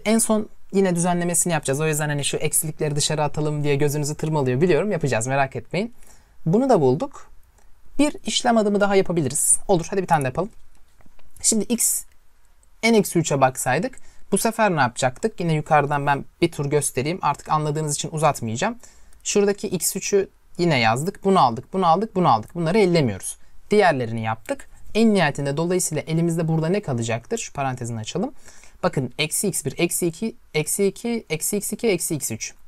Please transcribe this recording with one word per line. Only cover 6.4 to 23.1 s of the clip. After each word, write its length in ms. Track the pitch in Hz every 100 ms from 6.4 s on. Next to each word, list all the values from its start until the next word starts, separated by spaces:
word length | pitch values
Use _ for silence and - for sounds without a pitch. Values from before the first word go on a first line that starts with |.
| -
Bunu 240 | 196 269
da 120 | 220
bulduk. 500 | 131 139 285 - - - - _ - - - -
Bir 160 | 294 - -
işlem 320 | - 247 233
adımı 240 | 208 202
daha 140 | 202 196
yapabiliriz. 600 | 190 170 131 - - - -
Olur 200 | 185 -
hadi 120 | 196
bir 60 | 180
tane 160 | 165
de 40 | 131
yapalım. 220 | 127 196 - - - - - - - - -
Şimdi 220 | - 220
x 400 | 196 233 - - - - - - - - _ -
n 140 | 226 226
eksi 220 | 190 175
üçe 220 | 160 143
baksaydık 580 | 131 131 135 131 240 - - - -
bu 60 | 202
sefer 380 | 226 220 214 160
ne 40 |
yapacaktık? 600 | 123 - 127 - 220 -
Yine 140 | 170
yukarıdan 520 | 156 147 151 143 143 143
ben 200 | 139 - -
bir 100 | 170
tur 140 | - 143
göstereyim. 540 | 147 143 - 135 190
Artık 280 | 151 143 -
anladığınız 460 | 156 151 151 151 147
için 140 | 156
uzatmayacağım. 680 | 160 151 139 117 113 202 240 - - - -
Şuradaki 440 | - 208 202 202 -
x 280 | 180 - 190
üçü 340 | - 202 190 _ _ -
yine 220 | 175 135
yazdık. 440 | 113 117 165 -
Bunu 160 | 196 190
aldık, 340 | 135 117 -
bunu 140 | 190 180
aldık, 280 | 165 220 185
bunu 140 | 170
aldık. 260 | 113 - 170
Bunları 220 | 160 220
ellemiyoruz. 600 | 190 170 131